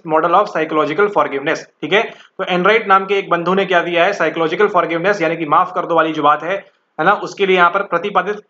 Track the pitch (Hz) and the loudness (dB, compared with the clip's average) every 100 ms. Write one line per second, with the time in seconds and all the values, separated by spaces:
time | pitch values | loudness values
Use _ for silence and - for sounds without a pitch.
0 | 160 156 170 185 - 165 156 156 147 156 | -2 0 2 2 2 -2 -2 -2 -2 0
1 | 208 160 135 135 147 135 - - 151 202 | 0 0 -2 -2 -4 -6 -8 -10 -2 -2
2 | - - _ - 180 180 190 226 196 190 | -2 -10 _ -10 -4 0 2 2 4 2
3 | 190 196 180 170 170 190 185 175 170 170 | 2 -2 -2 -2 0 0 2 0 2 2
4 | 180 - 160 165 160 180 208 185 160 165 | 2 2 -2 0 -2 0 2 2 0 0
5 | 185 165 160 165 151 160 180 180 160 165 | -2 0 -2 -2 0 2 2 -4 -2 0
6 | 160 151 147 147 160 196 - _ _ - | 0 0 2 2 -2 -6 -8 _ _ -2
7 | 170 202 170 - 190 185 175 196 196 170 | 0 0 -2 -2 0 4 4 2 -2 -4
8 | 202 190 180 208 | -2 -2 -2 -8